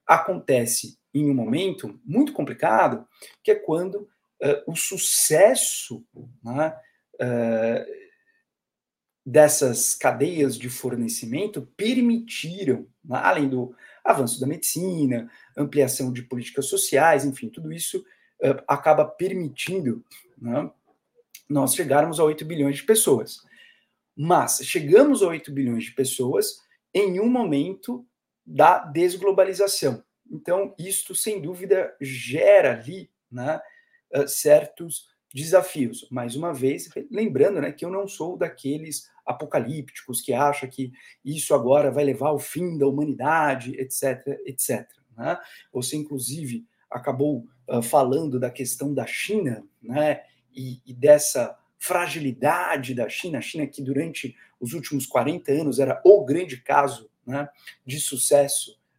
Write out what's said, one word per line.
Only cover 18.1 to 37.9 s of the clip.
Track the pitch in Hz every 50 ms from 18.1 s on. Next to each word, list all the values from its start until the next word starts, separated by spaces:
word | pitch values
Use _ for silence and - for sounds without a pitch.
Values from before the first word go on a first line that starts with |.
| _ _ _ _ _ _
eh, | - 135 135 135 - -
acaba | 143 135 - 160 156 151 151
permitindo, | 147 - - 175 185 196 185 170 143 127 - - - 180 196 165 127 110 - - _ - - - _ _
né, | _ 117 117 117 139 165 165 - _ _ _ _ _ _ _ _ _ _ _ _ - _ _
nós | 147 143 139 - -
chegarmos | - 175 143 135 143 151 165 160 151
a | 165
oito | 151 151 151 160
bilhões | 156 175 160 139 139 139 143
de | -
pessoas. | - 220 214 - - 143 113 107 - - - _ _ _ - - - _ _ _ _ _ _ _ _ _ -
Mas | 143 165 180 156 123 113 - - 127
chegamos | - - 180 151 143 170 220 277 302 277 -
a | 196 175
oito | 165 156 - -
bilhões | 143 135 135 123 117 113 107
de | -
pessoas | - - 135 127 - - 127 120 151 196 214 - - - _ _ _ _ _ _
em | _ 180 208 196 180 185
um | 214 240
momento | 247 254 233 185 147 139 147 175 190 - - - 247 247 - _ _ _ _ _ _ _ _
da | - 160 135 151 160 180 -
desglobalização. | - 170 143 156 175 180 175 185 185 202 190 190 185 190 190 175 202 202 196 - - 143 123 120 - _ _ _ _ _
Então, | 151 151 - - 175 190 196 196 - -
isto, | 165 190 190 - - - 185
sem | - - 220 214 196
dúvida, | 151 156 185 175 185 180 196 185 180 - - _
gera | 139 135 135 127 117 120 123 160 175 196 208 196 160 135 120
ali, | 113 113 123 175 190 170 - _ _ _ _
né, | 120 123 123 143 160 - - - _ _ _ _ _ _ _ _
eh, | - 143 139
certos | - - - - 147 147 151 147 - - - 170 165 151 - - _ _ _ _ _
desafios. | - 131 151 160 170 185 170 - - 156 131 117 117 - - _
Mais | 127 127 120 120 123
uma | 139 165 170
vez, | 160 127 127 131 147 - - -
re-, | - - - -
lembrando, | - 196 220 214 143 127 143 190 208 160
né, | 139 -
que | - - 165
eu | 175